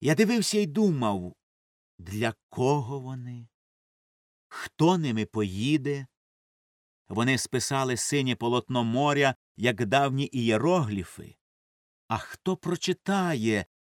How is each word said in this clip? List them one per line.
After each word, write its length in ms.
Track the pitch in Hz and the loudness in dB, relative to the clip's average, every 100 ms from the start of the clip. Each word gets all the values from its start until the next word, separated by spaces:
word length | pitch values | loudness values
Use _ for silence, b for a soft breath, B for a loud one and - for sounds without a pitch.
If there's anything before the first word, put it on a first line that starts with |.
Я 140 | 135 | 0
дивився 440 | 156 214 240 - 208 | 4 4 2 0 0
й 80 | 190 | 0
думав, 680 | 151 208 147 110 98 90 - _ _ _ _ _ - | 2 2 2 0 -2 -6 -14 _ _ _ _ _ -20
для 360 | 87 104 113 - _ | -10 -4 -4 -4 _
кого 520 | - 127 147 117 139 | -2 0 2 -2 -10
вони? 480 | 127 131 123 123 117 _ _ _ _ _ _ _ _ _ _ | -10 -12 -12 -14 -16 _ _ _ _ _ _ _ _ _ _
Хто 500 | - - - 156 185 | -14 -10 2 4 4
ними 280 | 147 110 107 | 2 0 -2
поїде? 800 | 110 101 95 123 151 139 143 131 _ _ _ _ _ _ _ _ _ - | -2 -4 -2 0 0 0 -6 -8 _ _ _ _ _ _ _ _ _ -8
Вони 300 | 98 120 131 | 0 2 2
списали 580 | - 127 - 135 131 120 | 0 -2 0 -2 0 -2
синє 400 | - 147 131 120 | 0 0 0 0
полотно 480 | 117 123 - 127 | 0 0 0 -2
моря, 500 | 117 120 147 143 135 123 _ - | 0 2 2 4 2 0 _ -2
як 300 | 117 110 110 | 0 0 2
давні 440 | 135 139 135 143 | 2 2 0 -2
ієрогліфи. 1040 | 127 113 110 147 180 117 101 87 - 71 - _ _ _ _ _ _ - | 0 2 2 4 2 0 -4 -8 -14 -18 -20 _ _ _ _ _ _ -6
А 100 | 110 | -6
хто 380 | - - 180 185 | -6 -8 -4 -4
прочитає 1120 | 165 175 - 180 - 196 180 143 113 107 87 _ | -4 -4 -2 -4 0 0 0 0 0 0 -2 _